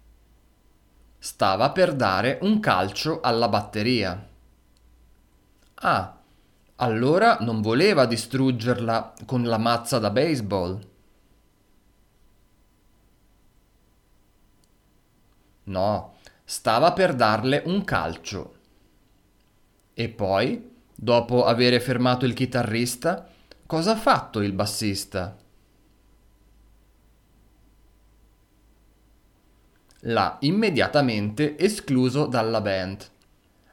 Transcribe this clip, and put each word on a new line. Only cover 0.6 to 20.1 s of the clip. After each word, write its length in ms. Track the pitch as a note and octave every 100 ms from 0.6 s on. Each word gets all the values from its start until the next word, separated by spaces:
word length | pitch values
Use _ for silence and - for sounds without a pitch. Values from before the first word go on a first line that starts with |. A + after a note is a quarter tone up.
| _ _ _ _ _ _
Stava 540 | - - G#2 F#2+ C3+
per 220 | F#3 F3
dare 460 | C#3+ A2 F#2+ A#2 C#3+
un 180 | G3 G#3+
calcio 640 | G#3+ F#2+ F#2+ - D3+ C#3+
alla 260 | B2 A#2 A#2
batteria. 800 | G#2 G#2 G#2+ G#2+ B2 F#2+ F2+ - _ _ _ _ _ _ _ _ _ _ _ _ _ _ -
Ah, 420 | - B2 F#2 - _ _ _ _ _ -
allora 600 | A#2+ A2 B2+ E3+ A3+ -
non 200 | A2+ A2
voleva 460 | G#2 A#2+ G3 F3 A#2+
distruggerla 1080 | A2+ - C3+ C3 B2 A2+ B2 A#2 A2+ - - -
con 180 | B2+
la 160 | A#2+ A2+
mazza 400 | A#2 A#2+ - B2+
da 100 | G#2
baseball. 800 | G#2+ D#3+ C#3+ G2+ G2 F2 F#2+ - _ _ _ _ _ _ _ _ _ _ _ _ _ _ _ _ _ _ _ _ _ _ _ _ _ _ _ _ _ _ _ _ _ _ _ _ _ _ _ _ _ _ _ _ _ _ _
No, 520 | - F#2+ G2 G2+ - - - -
stava 480 | - - - A2+ E3
per 200 | F3 F#3
darle 480 | C3 A2 A2 B2+ C#3+ -
un 180 | G3
calcio. 720 | F#3+ G#2 D#2+ - - F#2+ - - _ _ _ _ _ _ _ _ _ _ _ _ _
E 160 | -
poi, 640 | A2+